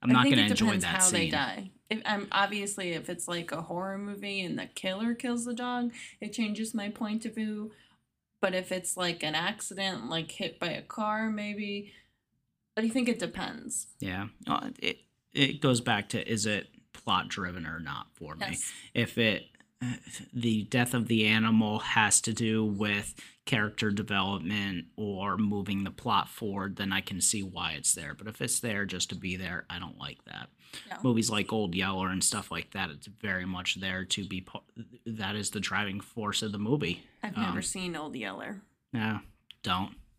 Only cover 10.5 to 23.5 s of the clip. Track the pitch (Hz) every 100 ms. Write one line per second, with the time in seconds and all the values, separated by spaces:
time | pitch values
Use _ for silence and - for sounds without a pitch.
10.5 | - 175 - - - 214 214 220 214 208
11.5 | 208 208 202 202 - _ _ _ _ _
12.5 | _ _ - 226 262 247 226 170 185 143
13.5 | 82 - - - - 98 92 104 - -
14.5 | 76 - - - - _ _ _ - 135
15.5 | 151 143 123 120 107 101 113 - 110 107
16.5 | 104 - - _ - - 92 85 - 92
17.5 | 90 80 80 80 71 - _ 80 76 196
18.5 | - - - - - 113 - 113 95 -
19.5 | _ _ _ 123 117 - - - 127 117
20.5 | 110 104 127 120 127 110 113 107 110 113
21.5 | 110 110 107 - - 107 - - 110 117
22.5 | 110 110 101 104 101 107 - - - -